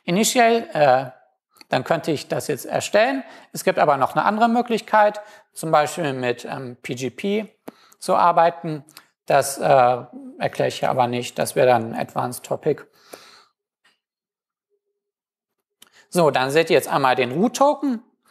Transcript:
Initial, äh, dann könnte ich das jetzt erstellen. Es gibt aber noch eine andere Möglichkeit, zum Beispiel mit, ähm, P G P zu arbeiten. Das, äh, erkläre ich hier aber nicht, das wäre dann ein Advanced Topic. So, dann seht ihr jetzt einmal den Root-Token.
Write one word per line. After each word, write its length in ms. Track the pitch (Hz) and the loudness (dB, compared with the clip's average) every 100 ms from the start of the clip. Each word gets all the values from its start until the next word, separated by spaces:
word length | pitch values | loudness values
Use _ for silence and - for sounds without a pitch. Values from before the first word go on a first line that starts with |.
Initial, 640 | - 180 226 254 233 233 - | -4 -2 0 2 4 2 -2
äh, 360 | 156 143 127 135 - _ _ _ _ _ | 2 4 4 0 -12 _ _ _ _ _
dann 140 | 135 | -6
könnte 260 | - 165 - | -2 -2 -2
ich 180 | 143 - | -4 -4
das 200 | 151 - | -6 -6
jetzt 180 | 131 - | -8 -6
erstellen. 580 | - - 202 240 269 - - - | -6 0 2 2 0 -8 -18 -16
Es 100 | - | -6
gibt 160 | - 180 | -2 0
aber 180 | 151 139 | 2 2
noch 180 | 123 | 0
eine 100 | 156 | 0
andere 240 | 156 214 233 | 0 2 2
Möglichkeit, 720 | 240 233 220 - 214 208 208 - - _ | 2 0 -4 0 2 2 0 -10 -20 _
zum 160 | - 160 | -12 0
Beispiel 420 | 156 151 - 151 | 2 2 -2 -4
mit, 320 | 131 123 120 | -2 -4 -4
ähm, 320 | - 147 131 123 | -8 -12 -12 -14
P 120 | - | -12
G 160 | 123 127 | -8 -8
P 460 | - 202 208 202 _ - - _ _ | -6 -4 -4 -6 _ -20 -20 _ _
zu 180 | - 180 | -2 2
arbeiten. 680 | 180 165 170 170 170 151 - - _ _ - | 2 4 2 0 -6 -10 -12 -20 _ _ 0
Das, 320 | 143 131 - | 2 2 -2
äh, 460 | 165 139 123 123 139 269 262 311 | 2 4 4 2 -6 -16 -20 -8
erkläre 300 | 151 - 131 | -6 -2 -4
ich 120 | - | -2
hier 100 | - | -2
aber 160 | 131 120 | 0 0
nicht, 320 | 123 123 - | -2 -6 -6
das 180 | 139 - | -4 2
wäre 120 | 127 | 4
dann 240 | 120 113 | 4 0
ein 80 | - | -6
Advanced 440 | - 139 127 120 | -8 -6 -6 -8
Topic. 380 | - 139 160 139 - _ _ - - - _ _ _ _ _ _ _ _ _ _ _ _ _ 403 _ _ _ _ _ _ _ _ _ _ - _ _ | -8 -6 -4 -4 -8 _ _ -20 -20 -20 _ _ _ _ _ _ _ _ _ _ _ _ _ _ _ _ _ _ _ _ _ _ _ _ -20 _ _
So, 200 | 180 156 | 0 2
dann 200 | 131 131 | 2 2
seht 200 | 147 160 | 0 2
ihr 40 | |
jetzt 140 | 151 - | 2 2
einmal 280 | 165 135 123 | 0 2 2
den 160 | 120 | 0
Root-Token. 720 | 131 233 - 277 294 285 226 - _ _ | 0 -2 2 2 2 -4 -6 -10 _ _